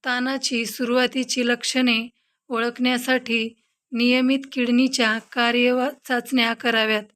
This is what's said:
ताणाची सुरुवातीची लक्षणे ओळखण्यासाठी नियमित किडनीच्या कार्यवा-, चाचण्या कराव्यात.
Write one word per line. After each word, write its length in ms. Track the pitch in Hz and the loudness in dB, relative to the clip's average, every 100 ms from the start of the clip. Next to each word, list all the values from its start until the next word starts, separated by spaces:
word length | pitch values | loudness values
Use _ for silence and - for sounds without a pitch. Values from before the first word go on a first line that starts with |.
ताणाची 600 | 262 247 254 269 262 240 220 | -2 -2 -2 -2 -2 -4 -4
सुरुवातीची 800 | - 240 247 247 262 254 254 240 | -6 -2 2 0 -2 -4 -2 0
लक्षणे 600 | 240 - 262 254 226 240 _ _ _ _ | 0 0 0 2 0 -4 _ _ _ _
ओळखण्यासाठी 1040 | 233 233 240 247 247 254 254 254 233 226 - _ _ _ | -2 -2 0 0 0 0 0 0 -2 -2 -8 _ _ _
नियमित 460 | 233 240 254 254 269 269 | 0 2 4 2 0 -2
किडनीच्या 640 | 262 240 240 262 262 226 220 | -4 2 2 2 2 0 0
कार्यवा-, 760 | - 254 240 240 247 254 254 - - | -6 -2 0 2 2 2 -2 -6 -4
चाचण्या 460 | 247 240 262 233 | -4 0 0 0
कराव्यात. 480 | 233 247 226 220 214 208 | -2 0 0 0 -2 -4